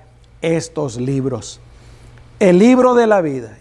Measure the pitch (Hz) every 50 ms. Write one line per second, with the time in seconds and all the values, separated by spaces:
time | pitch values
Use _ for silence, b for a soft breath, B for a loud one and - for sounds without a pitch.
0 | _ _ _ _ _ _ _ _ - 165 165 160 160 - - 156 151 135 107 120
1 | 127 135 139 135 131 135 127 110 - - - - - b b b b b b b
2 | b b b b b - - - 214 185 180 180 208 247 254 254 247 254 247 240
3 | 233 220 214 196 165 151 135 131 117 110 107 117